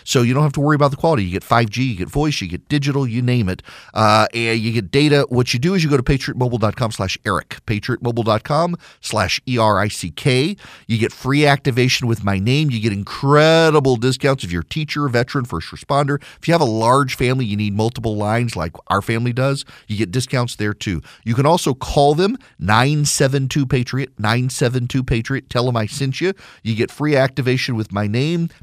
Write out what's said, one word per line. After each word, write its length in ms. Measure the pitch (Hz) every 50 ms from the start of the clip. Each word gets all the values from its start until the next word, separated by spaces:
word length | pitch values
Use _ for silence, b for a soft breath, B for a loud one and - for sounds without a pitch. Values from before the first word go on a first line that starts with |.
| B
So 200 | B - 135 120
you 100 | 120 127
don't 100 | 139 151
have 80 | 151 139
to 60 | 151
worry 140 | 143 147 151
about 160 | 143 147 139
the 60 | 139 -
quality. 260 | - 165 160 127 98
You 80 | 90
get 120 | 90 98 -
five 260 | - - 117 120 107
G, 140 | 101 117 127
you 120 | 135 113
get 140 | 87 92 -
voice, 320 | - 143 147 156 147 -
you 80 | - 87
get 180 | 85 87 - -
digital, 400 | 147 147 139 143 139 143 139 123
you 140 | 110 120
name 260 | 123 123 123 123 113 92
it. 160 | 92 - - B B B B B B
Uh, 340 | - 110 107 107 110 110 - -
and 260 | 117 117 113 113 117
you 140 | 107 113 113
get 180 | 117 104 85
data. 340 | - 139 147 151 147 143 139 -
What 240 | 123 123 123 - -
you 60 | 127
do 140 | 123 175 196
is 120 | 190 160
you 40 | 151
go 60 | 147
to 80 | 135 123
patriot 340 | - 143 131 - - 123 123
mobile 200 | 127 123 117 120
dot 180 | 104 107 98
com 160 | - 127 110
slash 260 | 113 - - 95 - - -
Eric, 400 | 110 98 82 - - - - -
patriot 380 | - 117 104 - - 127 - -
mobile 200 | 120 117 120 113
dot 200 | 110 110 107 -
com 320 | - 151 147 165 175 175 - B B B B
slash 400 | B - - 107 95 92 - - - -
E 100 | 123 117
R 220 | 113 107 104 92
I 80 | 101 107
C 240 | - - - 87
K. 460 | - - - - 127 123 139 165 208 - B B B B B
You 120 | B 113 113
get 160 | 113 - -
free 320 | - - 127 135 143 151
activation 640 | 147 143 139 - 143 120 120 127 127 - - 135 120
with 180 | 113 101 101
my 140 | 98 98 95
name. 300 | 95 113 131 147 160 147
You 100 | 123 110
get 100 | 104 113
incredible 1080 | 101 98 101 - - - - 139 143 151 151 160 165 165 165 160 151 151 139 135 127 117
discounts 420 | 113 131 127 - - 143 139 135 -
if 80 | 90
you're 100 | 85 87
a 40 | 80
teacher, 420 | - - 156 151 - - 151 147 139
veteran, 380 | 117 120 120 - - 143 127
first 240 | 120 - 82 82 -
responder. 500 | - - - - 143 139 147 139 143 143 B B B B
If 80 | B -
you 60 | 165
have 80 | 170
a 40 | 156
large 500 | 120 110 110 110 117 127 139 143 131 -
family, 300 | - 135 123 127 131 131
you 100 | 107 101
need 200 | 101 107 104 98
multiple 400 | 104 110 113 117 - 113 117 107
lines 400 | 104 104 104 110 117 123 120 -
like 160 | - 80 80 76 - - -
our 140 | - 101
family 300 | 101 - 117 113 117 123
does, 320 | 120 117 131 139 139 143 - B B B B B
you 80 | 107
get 140 | 101 113 90
discounts 460 | 92 131 123 - - 131 123 120 -
there 180 | - 107 107 104
too. 280 | - - 110 92 78 - B B B B
You 120 | 110 113
can 100 | 131 127
also 300 | 147 170 180 - 165 135
call 400 | - - - - 151 139 139 151
them, 220 | 151 180 202 254 254 b b b b
nine 480 | - 92 107 110 123 139 151 151 147
seven 420 | 139 - - 143 135 135 143 135 131
two 180 | - 156 139 127
Patriot, 440 | - 131 123 - - 131 139 - _ -
nine 320 | 104 107 113 123 123 131
seven 380 | - - 147 120 123 127 123 120
two 160 | - 135 127
Patriot. 460 | - 127 117 113 - 131 131 - -
Tell 160 | - 123 120
them 120 | 127 120 117
I 80 | 110
sent 340 | 104 - - 139 131 135 -
you. 140 | 160 185 190 B B B B B B
You 100 | 107 113
get 160 | 107 113 -
free 260 | - - 147 151 151
activation 600 | 135 131 127 - - 127 127 127 127 - - 127
with 160 | 113 110 -
my 160 | - 104 104 104
name, 420 | 104 120 135 156 170 170 170 170 B B